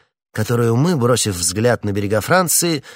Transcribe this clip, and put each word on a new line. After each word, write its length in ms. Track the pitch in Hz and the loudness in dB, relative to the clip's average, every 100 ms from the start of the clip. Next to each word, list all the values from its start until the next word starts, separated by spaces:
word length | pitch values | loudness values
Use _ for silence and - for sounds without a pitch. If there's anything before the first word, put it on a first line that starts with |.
| _ _ _ | _ _ _
которую 420 | - 107 120 117 | -6 -2 0 2
мы, 220 | 117 160 165 | 2 2 2
бросив 400 | 120 123 107 87 | 2 2 0 -2
взгляд 480 | 90 95 120 117 | -4 0 0 0
на 80 | 104 | -2
берега 280 | 101 101 107 | -4 -2 -2
Франции, 640 | - 175 175 - 175 151 - | 2 2 2 0 -2 -4 -8